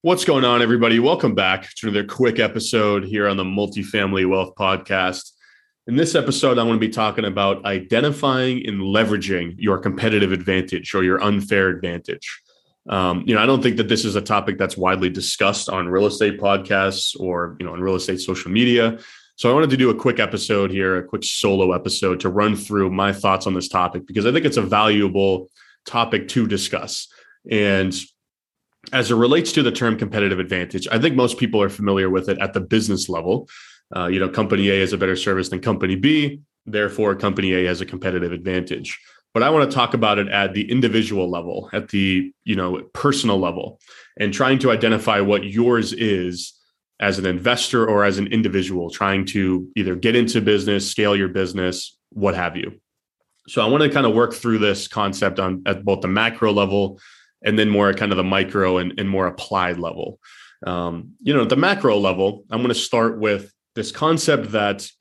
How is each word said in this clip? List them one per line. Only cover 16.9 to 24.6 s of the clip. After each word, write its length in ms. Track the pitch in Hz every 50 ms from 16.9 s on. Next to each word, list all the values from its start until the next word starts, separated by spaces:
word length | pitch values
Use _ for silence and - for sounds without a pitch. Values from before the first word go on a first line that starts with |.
| 95 - - - - -
or, 360 | 95 90 90 85 87 85 87 -
you 60 | 90
know, 60 | 82
on 80 | 82 87
real 140 | 92 95 95
estate 260 | 90 - - 92 90
social 300 | - - 92 92 - 85
media. 480 | 92 110 123 123 120 120 113 113 113 113 - - - - _ _ _
So 160 | - - 120
I 20 | 127
wanted 160 | 147 160 143
to 60 | 131
do 140 | 127 127 123
a 40 | 110
quick 240 | - - 135 117 120
episode 540 | 107 95 110 98 - - 107 101 98 95
here, 240 | 92 98 95 92 95
a 80 | 90 90
quick 180 | - - 104
solo 480 | - - - - - 104 98 95 95 90
episode 480 | 90 90 - - - - - 95 90 90
to 100 | - 92
run 280 | 90 104 104 107 104
through 340 | 98 - - 104 101 95 92
my 220 | 92 95 98 101
thoughts 340 | 98 98 - 101 95 92 -
on 80 | 101 95
this 140 | 90 90 -
topic, 400 | - 92 90 87 - 92 92 -
because 180 | 90 107 104
I 60 | 117
think 140 | 135 170 165
it's 100 | 147 -
a 60 | 120